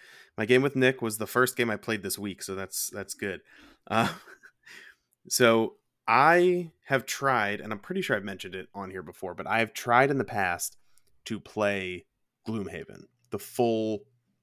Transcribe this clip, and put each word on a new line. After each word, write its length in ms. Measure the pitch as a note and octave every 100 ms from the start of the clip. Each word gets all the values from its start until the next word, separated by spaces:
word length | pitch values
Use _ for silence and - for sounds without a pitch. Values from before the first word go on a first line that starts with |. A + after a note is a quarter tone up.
| - - - -
My 80 | G#2+
game 160 | B2+
with 140 | C3+ C3+
Nick 260 | B2+ C3
was 160 | A2+ G#2+
the 80 | G#2+
first 300 | B2 B2+ -
game 120 | A#2+
I 60 | G#2
played 280 | - G#2+
this 120 | F#2+ -
week, 260 | G2+ F2+
so 100 | -
that's, 360 | F#2+ F#2+ - -
that's 220 | G#2 F#2+
good. 280 | - G2+ E2+ _ - - _ -
Uh, 200 | A2 G#2+ - - - - _ _
<laughs> 600 | - - _ _ _ -
so 460 | - A#2+ A2+ A2+ - _ _ -
I 640 | A#2 D3+ F3 F3+ F3 E3+ _ -
have 180 | C3+ -
tried, 540 | - C#3 B2 G2+ G#2
and 120 | A2
I'm 80 | G#2
pretty 220 | - F#3+
sure 120 | F3 G#2+
I've 60 |
mentioned 300 | G2 F#2 -
it 140 | F#2 F#2
on 180 | G2+ F#2+
here 100 | F#2
before, 320 | E2 - F#2
but 140 | F2 F2+
I 100 | A2+
have 140 | A2
tried 360 | - B2 A#2+ C#3
in 60 | C#3
the 60 |
past 520 | G#2+ G#2+ F#2 E2+ - - _ _ _ _
to 160 | - G#2+
play 640 | - - G2+ G2+ F#2 F2+ - _ _ _ -
Gloomhaven, 600 | A2 F#2 F2 - - - _ _
the 80 | G2+
full 640 | - - A#2+ A2+ A2 G#2 - _ _ _